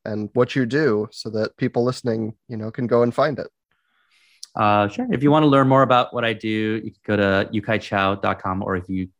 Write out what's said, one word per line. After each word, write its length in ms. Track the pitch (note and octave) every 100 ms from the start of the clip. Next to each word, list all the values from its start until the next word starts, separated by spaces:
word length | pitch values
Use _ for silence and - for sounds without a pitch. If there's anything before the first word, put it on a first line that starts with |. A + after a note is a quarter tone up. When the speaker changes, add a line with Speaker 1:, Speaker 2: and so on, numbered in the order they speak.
Speaker 1:
and 240 | - G#2+ G#2
what 200 | A#2+ B2
you 120 | C#3 A#2+
do 420 | C#3+ D3 G#2+ G#2+
so 200 | - A2+
that 260 | A2 A2 -
people 280 | B2+ B2
listening, 500 | B2 B2+ B2 A2+ A2 - -
you 80 | A2+
know, 140 | A2
can 160 | - A#2
go 160 | A#2+
and 120 | A#2+
find 240 | B2+ D3 A#2+
it. 100 | - _ _ _ _ _ _ _ _ _ -
Speaker 2:
Uh, 320 | - G#2+ G#2 G#2
sure. 180 | - B3
If 120 | C#3+
you 80 | C#3+
wanna 160 | D#3 D3+
learn 220 | C#3 C3
more 140 | C3+
about 320 | B2+ B2 B2
what 100 | A#2+
I 80 | A#2
do, 480 | A2 A2 A2 G#2+ A2
you 80 | A2
can 80 | -
go 120 | - G#2
to 340 | G2 G2 -
yukaichao 680 | G#2+ A#2 G#2+ - G2+ G2 G2+
dot 200 | G2+ F#2+
com, 200 | G2 F#2+
or 140 | G#2 F#2
if 120 | F#2
you 200 | F#2+ F#2 _